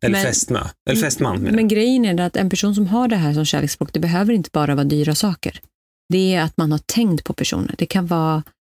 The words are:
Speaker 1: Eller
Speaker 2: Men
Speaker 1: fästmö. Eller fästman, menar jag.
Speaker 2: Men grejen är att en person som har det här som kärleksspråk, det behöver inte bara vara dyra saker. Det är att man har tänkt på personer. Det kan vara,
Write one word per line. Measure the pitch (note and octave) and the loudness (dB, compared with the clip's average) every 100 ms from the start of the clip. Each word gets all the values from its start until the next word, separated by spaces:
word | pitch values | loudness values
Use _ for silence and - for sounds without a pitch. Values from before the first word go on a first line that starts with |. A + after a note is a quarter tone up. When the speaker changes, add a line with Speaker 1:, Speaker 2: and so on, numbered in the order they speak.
Speaker 1:
Eller | B2 | -2
Speaker 2:
Men | G2 B2+ | 0 0
Speaker 1:
fästmö. | G#2+ - A#2+ - - - | -2 -2 -2 -4 -6 -2
Eller | A3 | 0
fästman, | D3+ - - F#2 | 0 0 -2 -2
menar | - | 0
jag. | A3 | 2
Speaker 2:
Men | A3 | 2
grejen | G#3+ A#3 C4 A3 | 2 2 2 2
är | F3 F3 | 0 -2
att | - | 0
en | F#3+ | 0
person | F#3 G3+ G3+ | 0 0 0
som | F#3+ | 2
har | A3+ B3 | 0 0
det | G#3 | 2
här | D3+ | 2
som | D3 D3+ | 0 0
kärleksspråk, | D3 D3 - D3 | 0 -2 -4 -4
det | D#3 | -2
behöver | E3 F3 G3+ | 0 0 2
inte | A3+ - | 0 0
bara | D#3 D3 C#3+ | 0 2 2
vara | C#3+ | 2
dyra | D3 D3+ D3+ | 2 0 0
saker. | G#3 E3+ - - - _ _ _ - | 0 -2 -6 -10 -16 _ _ _ -2
Det | F3+ F#3 F#3 | 2 2 2
är | |
att | D#3+ - | 0 0
man | D#3 | 0
har | D3+ | 0
tänkt | - - A3 D#3+ | -2 0 2 0
på | - | -2
personer. | - - - - - | -6 -4 -2 -4 -4
Det | F3 | -2
kan | G3 E3+ | -2 0
vara, | E3+ D#3+ D#3 - _ _ | 0 0 0 -4 _ _